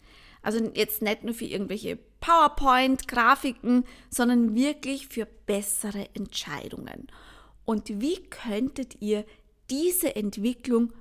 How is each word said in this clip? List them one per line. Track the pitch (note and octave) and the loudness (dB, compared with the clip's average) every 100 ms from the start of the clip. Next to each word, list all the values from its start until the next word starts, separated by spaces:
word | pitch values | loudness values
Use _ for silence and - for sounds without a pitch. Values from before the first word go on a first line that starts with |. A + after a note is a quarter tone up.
| - - - - | -20 -20 -20 -8
Also | G#3+ A3+ A3 | -2 -2 0
jetzt | - G#3+ - | 0 -2 0
nicht | G#3+ G#3+ | -2 -2
nur | G#3+ A3+ | -4 -6
für | A#3 | -6
irgendwelche | F#3+ F#3 G#3 F3 F3 - - | -4 -4 -6 -6 -8 -12 -4
PowerPoint-Grafiken, | - E4+ D4 D4 C#4 B3+ C4 C4 - A#3+ A#3 C#4 C#4 - A#3 B3 B3 - - | 4 6 6 4 4 6 4 0 -2 2 4 4 0 -4 2 2 2 -6 -6
sondern | - A#3+ A#3+ A#3 A3 | 0 4 4 4 2
wirklich | C#4+ D4 B3+ C4+ - | 0 0 -6 -6 -8
für | A#3 G#3 | -8 -8
bessere | - - G3+ G#3 - G#3 G3+ - - | -8 -4 -2 -2 -4 -4 -8 -10 -10
Entscheidungen. | G3 - - C#3+ - - - - - - - - - - - | -8 -8 -6 -6 -6 -12 -12 -14 -16 -20 -20 -20 -20 -10 -2
Und | G#3+ A3 G3+ | -2 -2 -4
wie | C4+ F#4+ | -2 -4
könntet | - - B3 G#3 C4 - B3+ - | -8 -12 -6 -2 -2 -4 -10 -6
ihr | G#3 G#3 G#3+ - _ _ - | -2 -2 -2 -14 _ _ -6
diese | C4 F4 E4+ D4+ - | 0 0 2 0 -2
Entwicklung | G#3 G3+ G#3+ B3 - A#3 A#3 - | -4 -2 -2 -2 2 2 2 -4